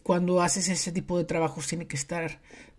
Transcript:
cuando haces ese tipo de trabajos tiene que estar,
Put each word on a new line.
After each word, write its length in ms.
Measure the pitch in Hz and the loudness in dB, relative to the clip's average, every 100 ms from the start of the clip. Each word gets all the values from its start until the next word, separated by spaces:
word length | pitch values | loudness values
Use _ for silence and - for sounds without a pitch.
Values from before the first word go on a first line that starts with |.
cuando 380 | - 175 175 180 | 0 2 4 4
haces 280 | 175 196 185 | 4 2 0
ese 240 | 175 - | 0 -2
tipo 240 | 175 - 175 | -4 -2 -2
de 80 | 165 | 0
trabajos 420 | 165 160 151 143 | 0 0 -2 -6
tiene 180 | 165 165 | -6 -4
que 120 | 139 | -6
estar, 420 | - 175 165 - - - - | -4 -4 -6 -8 -16 -20 -20